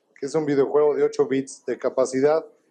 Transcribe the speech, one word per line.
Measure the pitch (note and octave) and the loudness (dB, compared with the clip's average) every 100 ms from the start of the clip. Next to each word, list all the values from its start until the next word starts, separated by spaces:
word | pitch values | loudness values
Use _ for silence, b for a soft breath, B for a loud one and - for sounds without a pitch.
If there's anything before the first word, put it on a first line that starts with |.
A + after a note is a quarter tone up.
| _ | _
que | _ C#3+ | _ -6
es | D#3 | -4
un | D3+ | 0
videojuego | C#3 B2+ D3 D3 | 2 2 4 2
de | C3+ | 2
ocho | D3 - C3+ | 0 0 0
bits | C3+ C3+ - - | 0 -4 -10 -8
de | A#2 | -6
capacidad, | B2+ - B2+ C3 C#3+ D#3+ D#3+ _ _ | -4 -2 -2 0 2 0 -2 _ _